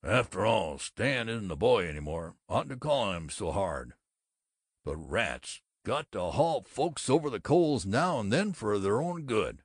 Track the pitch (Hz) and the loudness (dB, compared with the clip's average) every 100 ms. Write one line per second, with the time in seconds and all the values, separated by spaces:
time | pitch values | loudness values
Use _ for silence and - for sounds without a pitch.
0 | - 123 113 92 107 113 82 69 - - | 0 0 0 -2 2 2 0 -6 -10 -4
1 | 120 131 113 113 98 76 113 120 87 76 | -2 0 -2 -4 -4 2 4 4 2 -4
2 | 73 82 82 - _ 104 139 131 147 139 | -6 -6 -6 -14 _ -4 -2 -6 0 0
3 | 107 87 78 - 87 95 95 71 60 - | 0 -2 -6 -6 -2 0 -2 -4 -8 -16
4 | _ _ _ _ _ _ _ _ 73 73 | _ _ _ _ _ _ _ _ -8 -8
5 | 73 87 104 64 - - _ _ - 135 | -2 -2 -2 -4 -10 -16 _ _ -4 -4
6 | 160 101 90 98 165 147 - - 165 147 | -4 -4 -4 2 2 0 -6 -2 -2 -2
7 | - 165 147 110 - 156 165 139 92 113 | 2 2 2 -6 4 6 6 2 2 2
8 | 180 151 101 131 208 180 107 104 98 107 | 2 0 2 2 2 -2 0 2 2 2
9 | 170 175 143 110 76 - | 0 -4 0 0 0 -4